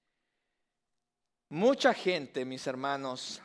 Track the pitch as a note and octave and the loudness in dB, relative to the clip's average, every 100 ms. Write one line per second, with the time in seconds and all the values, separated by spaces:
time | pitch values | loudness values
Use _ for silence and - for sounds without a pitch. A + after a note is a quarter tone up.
0 | _ _ _ _ _ _ _ _ _ _ | _ _ _ _ _ _ _ _ _ _
1 | _ _ _ _ _ D3+ A#3+ C4+ C4 - | _ _ _ _ _ 2 4 6 4 4
2 | F#3 E3+ C3 C3+ C3 C3 C#3 B2+ C#3 C#3 | 0 -2 -4 -6 -6 -6 -6 -4 -2 -2
3 | C3+ B2+ - - | -4 -8 -10 -12